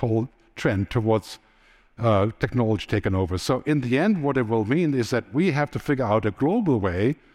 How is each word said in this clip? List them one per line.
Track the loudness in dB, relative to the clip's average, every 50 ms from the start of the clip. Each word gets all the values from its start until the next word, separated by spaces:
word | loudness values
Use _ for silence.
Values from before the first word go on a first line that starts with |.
whole | -2 0 0 0 -2 -4 -8 _ _ _ -8
trend | -4 -2 0 0 0 -2 -2
towards, | -2 -2 0 2 0 0 -2 -6 -14 -20 _ _ _ _ _ _ _ _ _ _ _ -2
uh, | 0 2 2 4 2 0 -2 -2
technology | -4 -2 0 0 0 0 0 -2 -2
taken | -2 -2 -2 0 0 0
over. | 0 0 -2 -2 -4
So | -2 -2 -2 -2 0
in | 0 -2 0
the | 0 0 0 2
end, | 2 2 2 0 0
what | 0 0
it | 0 0
will | 0 0 0 0
mean | 0 0 0 0 0 0
is | 0 0 0
that | -2 -2 -2 -2 -2
we | 0 0 2 2
have | 0 -2 -2
to | -4 -4
figure | -2 -2 0 0 2
out | 2 2 2 0
a | 0 -2
global | 0 0 0 2 2 2 2 2 2
way | 0 0 0 0 0 0 0 -2 _ _ _